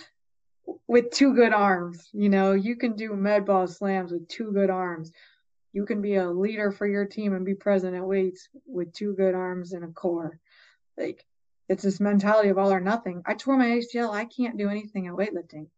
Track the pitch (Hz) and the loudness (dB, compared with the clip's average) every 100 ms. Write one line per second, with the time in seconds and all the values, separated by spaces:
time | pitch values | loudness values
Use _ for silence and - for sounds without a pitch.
0 | - _ _ _ _ _ - - - 240 | -20 _ _ _ _ _ -16 -12 2 2
1 | 240 - 277 233 226 208 202 185 175 170 | 4 4 6 8 6 6 4 2 -2 -10
2 | - 208 202 196 190 196 196 240 247 208 | -12 0 2 4 4 4 0 -2 -2 -2
3 | 220 202 202 208 196 196 180 175 202 190 | -6 -2 2 2 4 2 2 -2 -2 -2
4 | 180 175 165 - 220 196 196 185 180 170 | -2 -6 -8 -10 -4 2 2 2 -4 -6
5 | 165 - - _ _ _ _ 196 202 220 | -12 -16 -20 _ _ _ _ -6 -4 -4
6 | 202 196 180 175 202 220 208 202 208 202 | 0 0 0 0 -2 -2 -4 -2 -2 -2
7 | 202 208 208 190 185 190 - 196 185 180 | -2 -4 -4 -2 -2 -4 0 0 0 -4
8 | 185 196 190 185 - 277 - 185 175 - | -2 0 -2 -4 -16 -20 -12 -8 -8 -6
9 | 208 190 190 185 185 180 175 180 170 165 | -6 0 0 0 -4 -6 -8 -10 -12 -6
10 | 185 170 160 - _ _ _ _ _ - | -4 -4 -6 -10 _ _ _ _ _ -8
11 | - - _ _ _ _ - 190 196 190 | -8 -8 _ _ _ _ -4 -2 0 0
12 | 202 202 196 214 202 190 196 196 180 226 | 2 4 4 4 4 4 2 2 0 -2
13 | 196 175 - 214 - 269 240 240 233 240 | -4 -8 -6 -6 0 2 2 2 -2 -4
14 | 233 208 233 - 240 226 202 208 214 196 | -4 -4 -6 -4 -4 -2 -4 -4 -8 -8
15 | 180 175 208 196 165 151 156 | -6 -4 -4 -6 -10 -16 -18